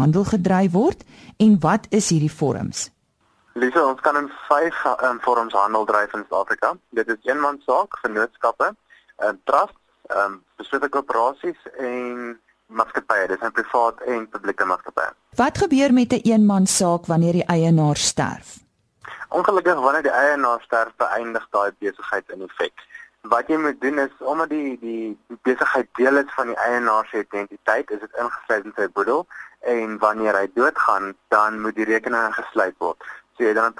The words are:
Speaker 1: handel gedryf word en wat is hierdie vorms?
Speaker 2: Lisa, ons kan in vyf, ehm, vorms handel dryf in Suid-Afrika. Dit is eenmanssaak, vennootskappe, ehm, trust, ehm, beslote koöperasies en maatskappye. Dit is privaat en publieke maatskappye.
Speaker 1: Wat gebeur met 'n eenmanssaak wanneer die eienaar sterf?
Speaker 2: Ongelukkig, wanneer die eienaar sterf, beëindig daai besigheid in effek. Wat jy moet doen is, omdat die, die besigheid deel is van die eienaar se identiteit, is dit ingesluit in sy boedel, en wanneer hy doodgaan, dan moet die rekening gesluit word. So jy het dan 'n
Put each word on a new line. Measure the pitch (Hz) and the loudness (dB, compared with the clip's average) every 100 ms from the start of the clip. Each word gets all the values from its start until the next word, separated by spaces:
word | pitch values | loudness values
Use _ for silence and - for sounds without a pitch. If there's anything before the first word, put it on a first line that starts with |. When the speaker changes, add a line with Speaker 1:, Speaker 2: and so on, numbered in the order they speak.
Speaker 1:
handel | 135 156 | 4 4
gedryf | 202 220 180 185 196 | 2 0 2 2 4
word | 175 277 - - - - - | 4 2 0 -8 -20 -10 2
en | 220 208 | 6 6
wat | 156 208 - | 4 0 0
is | 208 190 | 0 2
hierdie | 165 151 | 2 0
vorms? | - 147 120 - - - _ _ _ _ _ _ - | 0 -2 -2 -6 -8 -10 _ _ _ _ _ _ -2
Speaker 2:
Lisa, | 127 147 | 0 2
ons | 143 131 | 2 2
kan | 135 147 | 0 0
in | 143 - - | -2 -6 0
vyf, | 147 165 160 143 | 2 2 0 -2
ehm, | 123 127 120 - | 0 0 -2 0
vorms | 120 113 110 | 0 0 2
handel | 101 110 | 2 2
dryf | 107 104 104 | 0 0 0
in | 107 101 | -6 -6
Suid-Afrika. | 90 98 107 113 180 _ | -4 -4 -2 -2 -4 _
Dit | 117 113 | -6 -4
is | 110 | -4
eenmanssaak, | - 139 143 143 - 131 202 - | -4 -2 -2 -2 0 0 0 -6
vennootskappe, | 123 107 117 _ 117 - 156 214 _ - _ - | -6 -2 -4 _ -4 0 -4 -4 _ -20 _ -6
ehm, | 107 98 | -4 -4
trust, | - 135 196 - _ _ - | 0 0 0 -6 _ _ -6
ehm, | 101 101 95 _ - | -2 -2 -4 _ -18
beslote | 107 139 143 | -6 -4 -2
koöperasies | 139 139 113 120 139 175 170 - - | -4 -2 0 0 0 -8 -8 -12 -10
en | 127 123 123 123 120 117 _ _ _ | -8 -6 -8 -8 -12 -14 _ _ _
maatskappye. | 220 110 - - 107 92 | -4 -4 -4 -2 0 0
Dit | 92 | -2
is | 113 | -4
privaat | - 110 127 117 110 | -4 -2 2 2 0
en | 123 120 110 | -4 -4 -6
publieke | 104 98 98 | -8 -6 -4
maatskappye. | 95 90 - - - - _ - | -2 -2 -4 -6 -6 -8 _ 0
Speaker 1:
Wat | 262 - | 0 2
gebeur | 392 269 277 | 2 4 4
met | 254 240 | 4 4
'n | 247 | 2
eenmanssaak | - 220 208 196 190 - 180 170 170 | 2 4 4 4 2 2 2 0 0
wanneer | 165 170 | 2 2
die | 175 170 | 2 0
eienaar | 170 165 165 151 147 | 2 4 4 4 2
sterf? | - - 127 - - - _ _ _ _ - - - | -2 -2 -4 -6 -14 -20 _ _ _ _ -18 -16 -6
Speaker 2:
Ongelukkig, | 165 180 196 175 | -2 2 2 2
wanneer | 165 131 147 | 2 2 2
die | 143 120 | 2 2
eienaar | 143 147 127 117 | 2 2 0 -2
sterf, | - 117 113 - | -2 -2 -2 -2
beëindig | 120 104 117 113 - | -2 -2 -4 -8 -4
daai | 107 101 - | -2 -2 -2
besigheid | 101 92 - 101 - | -6 -8 -6 -6 -6
in | 92 | -12
effek. | 92 - 85 - - - - _ 110 | -12 -6 -6 -8 -20 -20 -20 _ -2
Wat | 117 120 | 0 0
jy | 156 | 0
moet | 151 139 | -2 -2
doen | 127 147 | -2 -2
is, | 135 - | -4 -4
omdat | 135 151 160 | -4 -2 -2
die, | 151 139 123 | -4 -4 -6
die | 117 113 110 104 - 120 | -8 -8 -8 -10 -16 -6
besigheid | - 127 - 135 120 | -2 0 0 0 -2
deel | - 127 139 | 0 2 2
is | 139 | 0
van | - 123 | -4 -6
die | 117 | -2
eienaar | 110 123 120 110 107 | -2 0 2 0 0
se | 110 | -6
identiteit, | 104 104 101 104 - 110 - | -6 -8 -10 -8 -2 -2 -2
is | 104 | -8
dit | 107 - | -8 -6
ingesluit | 120 - - 110 | -6 -6 -4 -4
in | 101 107 | -4 -4
sy | 98 101 | -4 -2
boedel, | 98 139 180 - - _ | 0 0 -2 -12 -20 _
en | - 120 110 107 | -2 -2 -2 0
wanneer | 107 110 110 98 | 0 2 0 0
hy | 98 | 0
doodgaan, | 107 135 156 - 101 98 98 - | 0 0 2 0 0 -2 -10 0
dan | 107 107 110 | 2 2 0
moet | 107 107 | -6 -4
die | |
rekening | 110 110 113 117 113 | 0 0 0 -2 -2
gesluit | 104 113 113 95 90 | -4 -6 -2 -2 -2
word. | 87 80 - - _ - | -6 -6 -12 -20 _ -2
So | |
jy | 117 | 0
het | 107 | 2
dan | 113 | 0
'n | 113 | 0